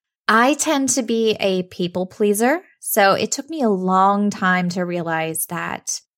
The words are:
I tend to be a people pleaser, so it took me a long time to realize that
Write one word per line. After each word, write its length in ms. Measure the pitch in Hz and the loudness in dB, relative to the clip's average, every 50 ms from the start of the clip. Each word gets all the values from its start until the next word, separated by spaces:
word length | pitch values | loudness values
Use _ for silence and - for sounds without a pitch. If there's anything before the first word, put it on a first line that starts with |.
| _ _ _ _ _ - | _ _ _ _ _ 2
I 260 | 214 226 247 277 302 | 4 4 4 4 2
tend 360 | 294 - 311 302 269 269 262 | 0 0 -2 0 0 0 0
to 120 | - 269 | -2 -2
be 340 | 220 226 226 226 226 220 208 - | -2 0 0 0 0 0 0 0
a 240 | - 196 190 185 180 | 0 0 0 -2 -4
people 420 | 180 - - 180 175 - 180 185 | -6 -6 -6 -6 -4 -4 -6 -6
pleaser, 560 | 185 - - 214 208 202 208 233 254 311 370 - _ _ _ | -6 -2 0 0 0 2 2 2 0 0 -2 -4 _ _ _
so 360 | - - - 220 196 196 - | -12 -2 2 4 4 4 4
it 180 | - 220 220 | 2 0 -2
took 180 | - 277 277 - | -4 -8 -8 -8
me 120 | 330 311 | -4 -2
a 80 | 247 220 | 0 0
long 600 | 196 185 185 185 185 185 190 196 202 202 208 202 | 0 0 0 0 2 4 4 4 4 2 0 -2
time 380 | 196 - 190 180 185 180 180 180 | -2 0 0 0 0 0 0 -2
to 140 | 175 185 180 | -4 -4 -4
realize 600 | 175 175 175 165 165 160 160 160 160 156 - - | -4 -4 -6 -4 -4 -4 -4 -4 -4 -6 -6 -8
that 540 | - 175 165 170 170 - - - - - - - _ _ | -8 -8 -8 -6 -8 -8 -8 -8 -10 -10 -10 -12 _ _